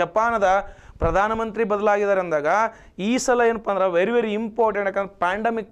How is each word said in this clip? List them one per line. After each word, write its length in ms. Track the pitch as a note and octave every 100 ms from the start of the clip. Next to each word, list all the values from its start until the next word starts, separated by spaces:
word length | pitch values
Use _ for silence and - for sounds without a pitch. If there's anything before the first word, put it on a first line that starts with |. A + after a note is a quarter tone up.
ಜಪಾನದ 480 | F3 G#3+ A#3 A3+ G3 G3 G3 - - -
ಪ್ರಧಾನಮಂತ್ರಿ 640 | E3 F3 G#3+ A3 A3+ G#3+ A3+
ಬದಲಾಗಿದ್ದಾರೆ 480 | G#3 G#3 G3+ G3+ G3 F3+
ಅಂದಾಗ 220 | D3+ D3 G3 A3 - - - G3
ಈ 20 | B3+ C4
ಸಲ 140 | A#3+ A#3
ಏನಪ್ಪ 200 | A3+ A3
ಅಂದ್ರೆ 160 | G3 F#3+ E3+
very, 140 | G3 A#3+
very 140 | A3+ G#3
important. 460 | A3+ A3 A3+ G#3 G3
ಯಾಕಂದ್ರೆ 240 | G3 G3 -
ಪ್ಯಾಂಡಮಿಕ್ 480 | F3 G3 A3 A3+ G#3